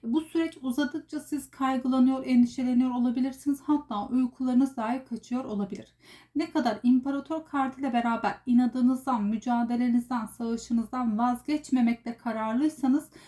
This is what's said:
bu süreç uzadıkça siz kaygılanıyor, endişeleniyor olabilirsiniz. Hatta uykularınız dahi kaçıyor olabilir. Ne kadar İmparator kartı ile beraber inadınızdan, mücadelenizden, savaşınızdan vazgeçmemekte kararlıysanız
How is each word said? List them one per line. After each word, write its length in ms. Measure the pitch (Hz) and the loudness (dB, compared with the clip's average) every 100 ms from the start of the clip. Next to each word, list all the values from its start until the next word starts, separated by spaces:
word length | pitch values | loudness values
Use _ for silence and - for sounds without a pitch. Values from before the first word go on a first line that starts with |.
bu 180 | 226 302 | 0 -2
süreç 360 | - 330 330 - | 0 -2 -2 -4
uzadıkça 580 | 262 247 285 320 - 302 | -4 -2 -2 -4 -8 -10
siz 320 | - 294 - | -6 -8 -8
kaygılanıyor, 720 | - 269 262 247 262 254 262 254 | -4 -2 0 0 4 4 2 2
endişeleniyor 680 | 247 240 - 254 247 254 | 4 4 2 0 2 2
olabilirsiniz. 720 | 247 240 247 262 262 285 277 | 0 -2 0 -4 -2 -4 -4
Hatta 440 | - 294 - 208 - | 0 -2 0 -6 -2
uykularınız 720 | 247 247 - 254 247 269 - | 0 0 -2 2 4 4 0
dahi 280 | 220 262 - | -4 -4 -6
kaçıyor 400 | 226 - 247 254 | -10 -6 -6 -4
olabilir. 480 | 208 196 - - _ - - _ 285 | -4 -4 -8 -14 _ -20 -20 _ -6
Ne 160 | 330 | -2
kadar 280 | 311 240 208 | 0 0 2
İmparator 640 | 247 254 277 277 277 311 - | 4 4 2 -4 -4 -8 -4
kartı 360 | 277 262 262 | -2 -2 -2
ile 120 | 269 | -2
beraber 420 | 233 233 226 208 - - | 0 0 0 -2 -4 2
inadınızdan, 760 | 240 247 254 247 254 269 240 | 4 4 2 2 2 -2 -2
mücadelenizden, 1040 | 202 220 247 240 233 240 247 240 233 247 214 | 0 -2 0 0 0 0 2 0 0 -6 -6
savaşınızdan 920 | - 233 226 - 233 220 254 240 208 | -6 -4 -4 -2 -2 -2 -2 -2 0
vazgeçmemekte 1000 | 240 240 - 302 - 254 233 233 240 233 | 0 0 -2 -4 0 2 2 0 -6 -8
kararlıysanız 920 | 240 220 220 233 302 - 262 285 - - | -6 -4 -2 0 0 0 2 2 0 -20